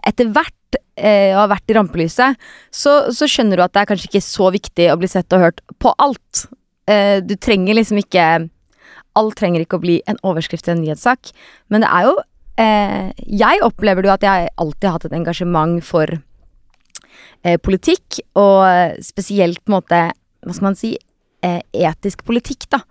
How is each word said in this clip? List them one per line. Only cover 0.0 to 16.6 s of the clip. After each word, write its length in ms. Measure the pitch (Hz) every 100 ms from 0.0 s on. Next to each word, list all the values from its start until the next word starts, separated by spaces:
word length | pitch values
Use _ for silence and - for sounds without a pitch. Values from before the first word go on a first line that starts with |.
etter 240 | - - 233 214
hvert, 400 | 320 - _ - - -
eh, 340 | 214 202 196
å 140 | 190 208
ha 20 |
vært 240 | 196 -
i 60 | 220
rampelyset, 580 | 185 175 165 - 254 262 - - _
så, 280 | - 285 285 - 240
så 140 | 294
skjønner 240 | - 220 180
du 80 |
at 80 | 180
det 140 | 202 202
er 20 |
kanskje 160 | 196 -
ikke 140 | 202 -
så 240 | - 185
viktig 380 | 190 - - 170
å 60 | 165
bli 80 | 180
sett 240 | 190 170
og 140 | 185 170
hørt 160 | - _ -
på 140 | 254 -
alt. 460 | 285 240 _ - - - _ _ -
Eh, 340 | 208 202 196
du 140 | 180 208
trenger 380 | - 202 185 220
liksom 220 | 220 208
ikke, 240 | 202 180 165 165 165 - _ _ _ - _ -
alt 200 | 220 -
trenger 240 | 185 175
ikke 160 | 165 170
å 40 |
bli 120 | 175 170 -
en 80 | - 190
overskrift 400 | 165 160 170 -
i 60 | 170
en 60 |
nyhetssak, 480 | 156 151 247 254 - - - _ _
men 120 | 208 220
det 40 |
er 180 | 175 214
jo, 40 | 370 - _ - -
eh, 480 | 220 214 202 202 190 - -
jeg 320 | 202 214 370
opplever 400 | 240 - 202 185
det 80 | 190
jo 60 | 196
at 100 | 202
jeg 240 | 185 175 -
alltid 300 | 160 - 196
har 80 | 165
hatt 80 | 160
et 80 | 165
engasjement 640 | 170 170 175 175 160 170
for, 280 | - 170 151 160 - _ _ _